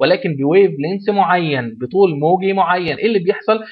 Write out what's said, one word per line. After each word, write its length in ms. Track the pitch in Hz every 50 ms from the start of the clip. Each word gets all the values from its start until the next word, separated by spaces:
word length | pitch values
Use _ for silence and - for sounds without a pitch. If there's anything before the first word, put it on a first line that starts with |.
ولكن 360 | 135 156 185 185 - 170 143
بويف 340 | 135 139 147 175 196 196 180
لينس 380 | 156 139 143 170 202 196 196 214
معين، 680 | 202 196 180 165 180 180 165 151 139 127 120 113 113 117
بطول 380 | 127 120 180 196 196 175 151 143
موجي 340 | 147 165 185 185 190 196
معين. 440 | 196 196 175 170 180 185 175 160 131
ايه 100 | - -
اللي 120 | 233 220 190
بيحصل 420 | 165 190 196 - - 220 214 214 220 -